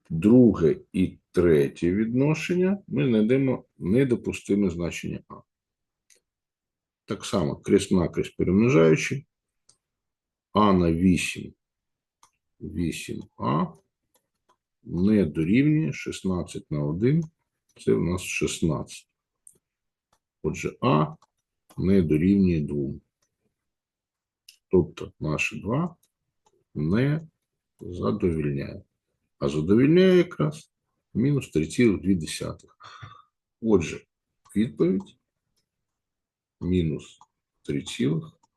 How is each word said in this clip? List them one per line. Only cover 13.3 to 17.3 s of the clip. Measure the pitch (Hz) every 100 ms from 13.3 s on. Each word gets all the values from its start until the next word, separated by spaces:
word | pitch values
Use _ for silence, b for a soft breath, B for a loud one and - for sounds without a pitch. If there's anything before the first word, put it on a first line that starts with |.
| -
а | 113 147 175 - _ _ _ _ _ _ _ _ _ _
не | - 85 98 107 85
дорівнює | 78 80 117 147 151 156
шістнадцять | - - - 95 90 80 - -
на | 76
один, | 73 82 117 156 160